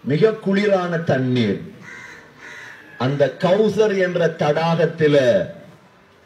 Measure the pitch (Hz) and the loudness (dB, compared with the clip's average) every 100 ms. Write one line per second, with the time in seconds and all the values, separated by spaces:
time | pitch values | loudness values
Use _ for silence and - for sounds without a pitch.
0 | 117 151 220 - 190 196 202 190 175 165 | -2 2 2 2 -2 0 2 0 0 -4
1 | - 131 127 123 107 92 - - - - | -2 -2 0 0 0 -2 -8 -18 -20 -20
2 | - - - - - - - - - - | -20 -20 -20 -20 -20 -20 -20 -20 -20 -6
3 | 127 143 135 - 175 202 220 208 208 190 | -4 0 0 0 0 2 2 2 0 2
4 | 180 175 160 - 151 151 165 165 156 - | 0 0 -2 0 -2 0 0 0 0 0
5 | 151 143 123 98 - - - - _ _ | 2 4 4 2 -2 -10 -20 -20 _ _
6 | _ _ | _ _